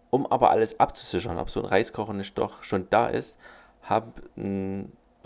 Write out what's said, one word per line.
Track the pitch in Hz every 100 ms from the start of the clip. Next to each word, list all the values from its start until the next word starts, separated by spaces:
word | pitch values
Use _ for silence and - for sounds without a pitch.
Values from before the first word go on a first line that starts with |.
| -
um | 135 -
aber | 120 90
alles | 104 110 -
abzusichern, | - - - 90 - 87
ob | -
so | -
ein | 104
Reiskocher | 98 120 - 107
nicht | 101 98 -
doch | 107 -
schon | - 95 -
da | 104 113
ist, | - - - - - - _
hab, | - 107 117 - - -
n-, | 98 98 95 98 - - _ _